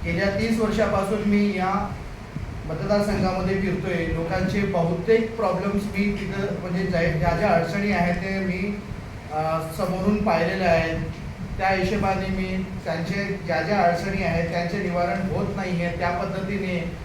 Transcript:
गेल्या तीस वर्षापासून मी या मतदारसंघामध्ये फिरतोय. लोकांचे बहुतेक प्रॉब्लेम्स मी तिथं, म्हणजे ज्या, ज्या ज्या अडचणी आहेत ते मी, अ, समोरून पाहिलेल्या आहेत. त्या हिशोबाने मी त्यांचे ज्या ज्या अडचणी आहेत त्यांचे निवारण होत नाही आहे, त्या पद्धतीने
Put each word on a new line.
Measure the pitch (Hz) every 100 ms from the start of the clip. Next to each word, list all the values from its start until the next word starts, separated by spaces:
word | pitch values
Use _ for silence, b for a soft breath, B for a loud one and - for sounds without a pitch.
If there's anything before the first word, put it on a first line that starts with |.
गेल्या | 170 170 202
तीस | 196 226 226
वर्षापासून | 214 214 202 202 196 214 208
मी | 202 202 185
या | 185 190 - - - - - - - - 156
मतदारसंघामध्ये | 151 151 208 208 - 185 185 185 196
फिरतोय. | 190 - 185 170 165
लोकांचे | 160 165 185 190 202
बहुतेक | 202 180 165 170 - 226 220 -
प्रॉब्लेम्स | 196 175 196 202
मी | - 190 202 -
तिथं, | - 196 202 -
म्हणजे | 180 180 185
ज्या, | 170
ज्या | 170 156 170 170
ज्या | 208
अडचणी | 165 165 202 202
आहेत | 180 175
ते | 175 190 190
मी, | 190 180 202 202 - - - - -
अ, | 151 160 160 165 -
समोरून | 180 185 202 208
पाहिलेल्या | 202 165 170 190 180
आहेत. | 165 160 - - - - - - -
त्या | 190
हिशोबाने | 190 185 208 196 190 190
मी | 190 185 185 185 -
त्यांचे | 175 165 170 202 196 - -
ज्या | 160
ज्या | 160 202
अडचणी | 175 175 196 185
आहेत | 175 165 165
त्यांचे | 170 170 202
निवारण | 180 175 175 180 190
होत | 196 202 196
नाही | 185 170
आहे, | 175 170
त्या | 175
पद्धतीने | 175 180 190 190 196 185 175 170 -